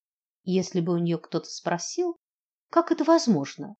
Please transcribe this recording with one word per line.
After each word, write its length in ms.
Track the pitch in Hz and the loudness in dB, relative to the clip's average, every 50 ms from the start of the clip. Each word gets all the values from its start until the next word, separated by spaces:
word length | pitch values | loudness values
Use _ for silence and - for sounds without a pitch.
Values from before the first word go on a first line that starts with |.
| _ _ _ _ _ _ _ _ | _ _ _ _ _ _ _ _
Если 380 | _ 185 180 185 175 - - 180 | _ 0 0 0 0 0 -2 -2
бы 140 | 165 180 175 | 0 0 0
у 40 | 170 | 0
неё 200 | 170 170 170 160 | 2 0 0 -2
кто-то 300 | - - - 160 - - | -4 -4 -6 -6 -6 -6
спросил, 680 | - - - 165 175 170 - - - 349 359 349 339 - _ _ _ _ _ _ _ _ _ _ | -14 -8 -4 -4 -4 -4 -4 -6 -4 -2 -2 -2 -4 -8 _ _ _ _ _ _ _ _ _ _
как 200 | - 330 330 - | 0 0 2 2
это 140 | 330 - 294 | 0 0 4
возможно, 720 | 320 330 330 330 247 196 139 139 - - - - - 208 | 4 4 4 6 4 2 2 0 -4 -8 -12 -14 -14 -16